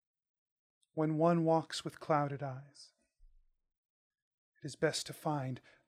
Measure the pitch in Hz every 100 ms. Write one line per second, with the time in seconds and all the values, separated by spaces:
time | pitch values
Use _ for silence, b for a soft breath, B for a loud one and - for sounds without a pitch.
0 | _ _ _ _ _ _ _ _ _ -
1 | 156 156 170 170 160 160 156 - 156 -
2 | - 151 143 139 143 131 143 - - _
3 | _ _ - - _ _ _ _ _ _
4 | _ _ _ _ _ _ 143 - 160 -
5 | - - 165 147 131 127 B B